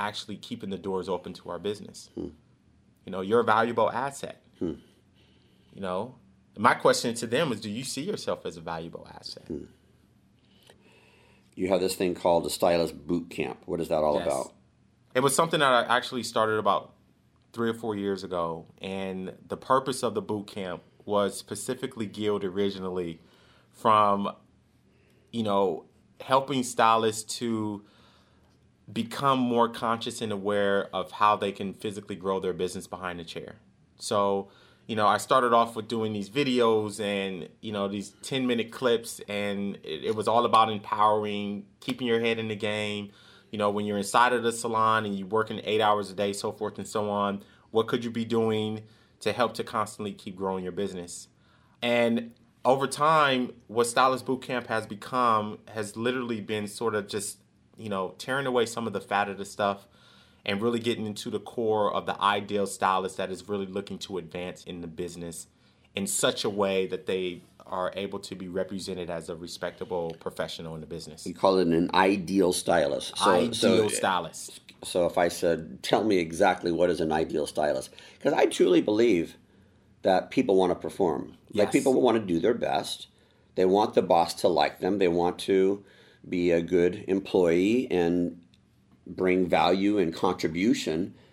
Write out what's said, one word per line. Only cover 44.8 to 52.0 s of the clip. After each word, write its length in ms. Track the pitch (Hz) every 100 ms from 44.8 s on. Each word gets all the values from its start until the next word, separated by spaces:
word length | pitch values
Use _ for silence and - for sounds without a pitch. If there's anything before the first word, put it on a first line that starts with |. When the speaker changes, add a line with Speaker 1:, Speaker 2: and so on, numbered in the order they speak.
| 110 110
Speaker 1:
and 140 | 107 98
you're 80 | 92
working 340 | 110 107 107
eight 160 | - 107
hours 300 | 107 104 95
a 40 |
day, 180 | 92 101
so 200 | 101 110
forth 260 | - 104 -
and 80 | 95
so 240 | 110 104
on, 320 | 101 101 98 - _ _
what 160 | 110 113
could 160 | 123
you 60 | 117
be 140 | 113
doing 580 | 110 117 113 110 107 110 107 _ _ -
to 120 | 107
help 220 | 101 113
to 100 | 113
constantly 480 | 113 117 104 - 104
keep 240 | 98 - 92
growing 260 | 95 95
your 100 | 90
business? 540 | 87 98 90 87 - - _ _ _ _ -
And 500 | 120 120